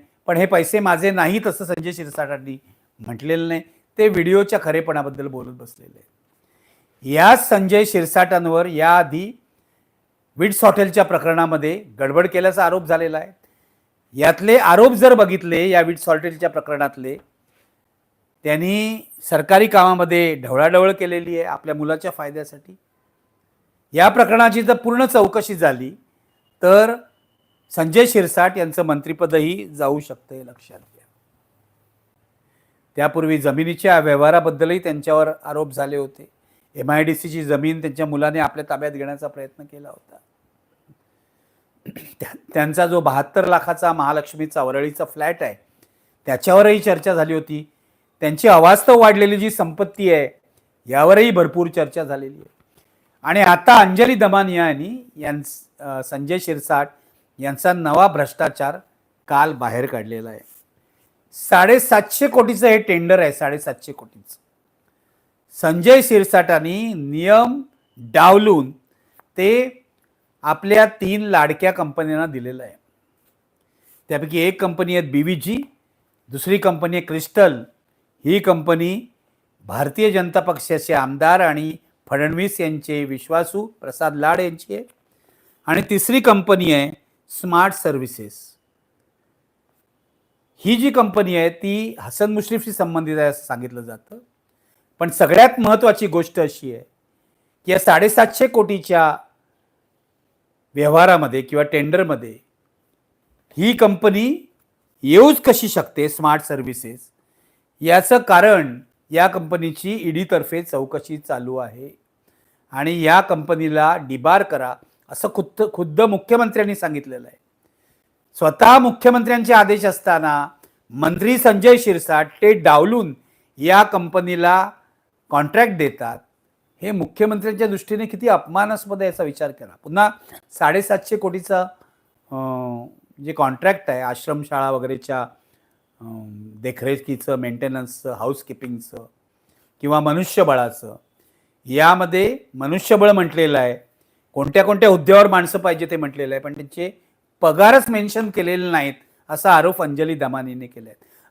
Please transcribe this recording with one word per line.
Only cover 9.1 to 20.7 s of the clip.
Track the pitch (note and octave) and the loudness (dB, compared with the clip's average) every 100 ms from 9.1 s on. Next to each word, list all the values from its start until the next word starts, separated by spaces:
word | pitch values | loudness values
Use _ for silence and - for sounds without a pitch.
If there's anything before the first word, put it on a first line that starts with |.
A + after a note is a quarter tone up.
| D3+ G3 - _ _ _ _ _ _ _ _ _ - | -4 -10 -16 _ _ _ _ _ _ _ _ _ -4
विट्स | F3+ G3+ | -2 2
हॉटेलच्या | G#3+ G3+ F#3+ G3 F#3 | 2 4 0 2 0
प्रकरणामध्ये | E3+ D#3 E3 E3 D#3 D3+ F#3 G3+ G#2+ | 0 -2 0 0 -2 -4 -8 -12 -8
गडबड | C3+ D3 F3+ | -2 0 0
केल्याचा | F3+ F#3 F#3 F3 | 0 0 0 0
आरोप | F#3 D#3+ | -2 -2
झालेला | E3 E3 D#3 | -4 -4 -8
आहे. | - _ _ _ _ _ _ _ _ | -12 _ _ _ _ _ _ _ _
यातले | B2+ D#3 E3 G3+ B3 | -2 0 0 4 4
आरोप | F#3 F3+ B3+ | 6 6 6
जर | G#3+ B3+ | 6 6
बघितले | A#3+ F#3+ F3+ F3 E3 F#3 | 6 4 0 -4 -2 2
या | F3 | 2
विट्स | E3 E3+ - | 0 -2 -4
हॉटेलच्या | D#3 E3+ D#3+ E3+ | -4 -4 -6 -6
प्रकरणातले, | D#3 D3 C#3+ C#3+ C#3 B2+ C#3+ _ _ _ _ _ _ _ _ _ _ _ _ | -6 -8 -6 -6 -8 -14 -14 _ _ _ _ _ _ _ _ _ _ _ _
त्यांनी | D3+ D#3 F3 G#3 A3 A3 - - - | -4 -4 -2 -4 -6 -10 -18 -18 -4
सरकारी | D#3 D#3 G3 G#3+ | -4 4 4 6
कामामध्ये | G#3 F#3 F3+ E3+ F3 E3+ D3 | 4 4 2 0 2 0 -2
ढवळाढवळ | B2 C3 D#3 | -4 0 4